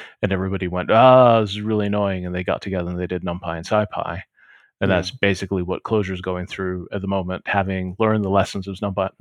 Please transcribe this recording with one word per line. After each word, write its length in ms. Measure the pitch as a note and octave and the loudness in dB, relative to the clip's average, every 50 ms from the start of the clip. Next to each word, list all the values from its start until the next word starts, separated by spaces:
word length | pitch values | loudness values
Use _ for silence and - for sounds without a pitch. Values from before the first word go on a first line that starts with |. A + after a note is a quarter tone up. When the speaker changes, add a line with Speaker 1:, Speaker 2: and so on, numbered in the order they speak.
| - - - - | -18 -18 -10 -4
Speaker 1:
and 100 | - F#2+ F#2+ | -2 -2 0
everybody 340 | F#2 F#2+ F#2+ G2 F2+ F#2+ F2 | 0 -2 -2 -4 -4 -4 -4
went, 220 | F2 F2+ F2+ E2 | -4 -4 0 4
"Ah, 480 | G#2 A2+ B2+ C3 B2+ C3 B2+ A#2+ A#2 A2+ | 6 8 8 10 10 10 8 8 6 6
this 100 | G#2+ G2 | 4 0
is 100 | F#2 G#2 | -2 -6
really 240 | G#2 G#2+ A2 G#2+ G#2 G#2 | -4 -2 0 0 0 0
annoying," 380 | G#2 G#2 G2+ G2 F#2+ F#2 F2+ | 0 0 0 0 -2 -2 -4
and 80 | F2+ F2+ | -4 -4
they 80 | F2+ F2+ | -4 -2
got 180 | F#2+ E2+ - | -2 -2 -4
together 280 | - G2 F#2+ F#2 F2 F2 | -4 -4 -4 -4 -4 -4
and 100 | F2 F2+ | -4 -4
they 80 | F2+ F2 | -4 -4
did 160 | F#2 F2 F2+ | -4 -4 -4
NumPy 340 | F2+ F2 F2 - F2 E2 E2+ | -4 -6 -6 -6 -6 -6 -6
and 80 | F#2 | -4
SciPy. 580 | - G#2+ G#2+ G#2+ - - E2+ E2 E2 F2 - - _ _ _ _ _ _ _ _ _ _ - | 0 0 0 0 0 -4 -6 -6 -6 -8 -10 -10 _ _ _ _ _ _ _ _ _ _ -4
And 80 | G2 F#2+ | 0 2
Speaker 2:
Yeah. 80 | F#2+ F2 | 2 2
Speaker 1:
that's 140 | E2 F2+ | 0 -2
basically 500 | - - - G2+ F#2+ - G2 F2+ G2+ F#2 | -4 0 0 0 2 0 -2 -4 -4 -4
what 220 | F2 F2 F#2 - - | -2 -4 -6 -6 -4
Clojure 280 | - A2+ G#2+ G2+ F#2 F#2+ | -2 0 0 0 -2 -6
is 60 | F2+ | -6
going 260 | F2+ F#2 F#2 F2+ F2+ - | -6 -6 -4 -4 -6 -8
through 400 | - - F#2+ F#2 F#2 F2+ F2 - | -8 -6 -6 -4 -4 -6 -8 -8
at 100 | - G2 | -8 -6
the 60 | F#2+ F#2+ | -4 -2
moment, 400 | G2 G2 F2+ F2+ F#2 - - - | -2 -2 -2 -2 -6 -6 -6 -4
having 480 | - G2+ F#2+ F#2+ F#2+ F#2 F#2 F#2 F2+ - | -2 -2 0 0 -2 -4 -4 -6 -2 0
learned 260 | A2+ A2 A2 G#2+ G2+ | 0 2 2 2 0
the 40 | F#2+ | 2
lessons 380 | G2 G2 F#2+ - - G2+ F#2 G2 | 2 2 2 0 -2 -8 -8 -8
of 80 | F#2+ F#2 | -8 -6
NumPy, 340 | G#2 G2+ F#2 G2+ F#2+ F#2+ - - | -6 -4 -2 -2 -4 -4 -4 -4